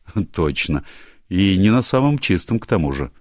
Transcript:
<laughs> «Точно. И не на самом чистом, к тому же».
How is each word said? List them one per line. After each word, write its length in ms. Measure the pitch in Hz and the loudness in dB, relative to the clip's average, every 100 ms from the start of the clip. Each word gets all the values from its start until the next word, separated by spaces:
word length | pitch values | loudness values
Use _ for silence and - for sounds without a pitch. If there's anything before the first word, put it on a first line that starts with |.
| - | -8
<laughs> 260 | 104 - | -6 -6
«Точно. 520 | - 78 69 - 73 - - - - - | -2 -2 -2 -4 -4 -6 -20 -20 -20 -6
И 280 | 90 98 95 | 0 2 4
не 140 | 101 | 4
на 100 | 120 | 2
самом 380 | 117 131 143 147 | 2 0 2 0
чистом, 400 | - 90 - 117 | 0 -2 -2 -4
к 80 | - | -2
тому 260 | 107 71 | 0 0
же». 180 | 69 69 - | -2 -6 -10